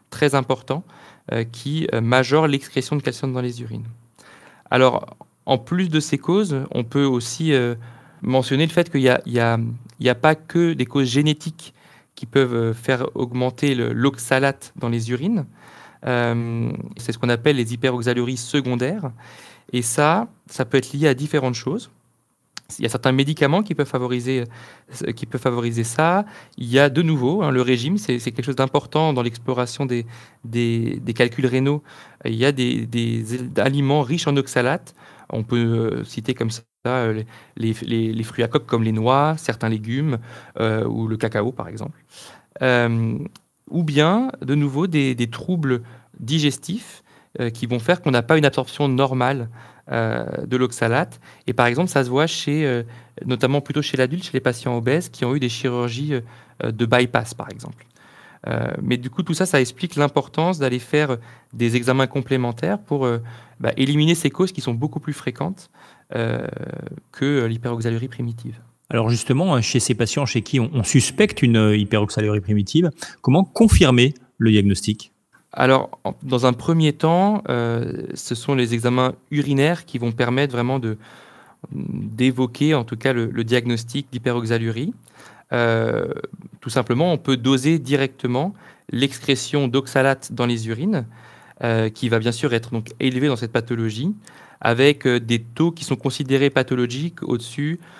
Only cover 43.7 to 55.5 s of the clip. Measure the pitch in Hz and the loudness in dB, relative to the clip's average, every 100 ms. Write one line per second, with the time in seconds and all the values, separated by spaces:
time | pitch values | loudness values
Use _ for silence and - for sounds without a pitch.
43.7 | 175 160 143 156 214 262 - 131 147 143 | -4 0 4 4 2 0 -6 -2 0 0
44.7 | 135 185 151 135 120 117 - - 180 139 | 0 0 0 0 0 -4 -4 -4 -2 0
45.7 | 123 120 - _ - 117 156 147 - - | -2 -4 -20 _ -14 -4 0 0 -2 -6
46.7 | 214 - - _ _ _ - 117 113 117 | -8 -10 -20 _ _ _ -6 -6 -4 -4
47.7 | 123 117 180 151 120 117 160 143 139 127 | -2 0 0 2 2 4 4 4 2 -4
48.7 | - 143 127 135 131 123 135 117 - - | -2 0 2 2 2 0 -2 -8 -12 -20
49.7 | - - 117 113 60 58 - - 123 127 | -20 -6 -4 -2 -2 -6 -8 -4 -2 -2
50.7 | - 113 127 185 - - - - 120 120 | 0 0 0 -2 -8 -20 -10 -4 2 2
51.7 | 120 180 143 123 131 160 - 143 151 147 | 2 2 0 2 2 0 -2 -2 0 0
52.7 | 120 117 - - - - 120 131 143 139 | -2 -4 -14 -20 -10 -6 0 2 0 0
53.7 | 151 143 131 127 175 - 131 127 117 127 | -4 -2 0 0 -2 -4 -2 -2 -2 -4
54.7 | 120 117 156 - - 123 143 123 | -2 0 0 -2 -4 -2 0 -2